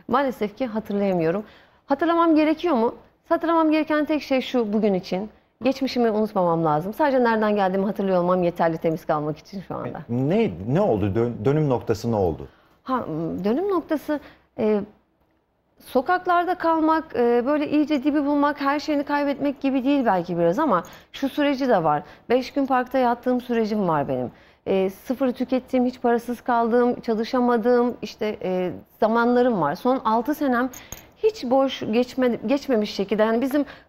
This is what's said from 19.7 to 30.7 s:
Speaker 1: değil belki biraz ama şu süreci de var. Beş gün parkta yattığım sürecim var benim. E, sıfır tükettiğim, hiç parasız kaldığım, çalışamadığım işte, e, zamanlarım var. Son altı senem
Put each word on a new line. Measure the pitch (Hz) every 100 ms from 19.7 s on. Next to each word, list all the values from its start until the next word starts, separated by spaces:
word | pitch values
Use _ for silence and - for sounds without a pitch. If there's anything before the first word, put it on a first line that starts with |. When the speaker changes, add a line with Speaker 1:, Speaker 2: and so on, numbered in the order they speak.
| 269
Speaker 1:
değil | 247 285 226
belki | 185 170 170
biraz | 170 202
ama | 311 180 - - -
şu | - 269
süreci | 294 285 262 269
de | 196
var. | 160 147 - - -
Beş | 254 247
gün | 285 269
parkta | 254 247 269
yattığım | 247 240 254 247
sürecim | 247 233 214 214 180
var | 156 135
benim. | 127 123 - - _ -
E, | 190 190
sıfır | 190 - 247 262
tükettiğim, | 247 254 254 254 254 247
hiç | 247
parasız | 240 233 240 233
kaldığım, | - 233 233 240 247 -
çalışamadığım | - 220 226 254 240 240 233 247 240 233
işte, | 214 - 214 214
e, | 185 185 180 98 - _
zamanlarım | 214 226 233 247 247 208
var. | 147 175
Son | 247 262
altı | 220 226 240 294
senem | 285 240 254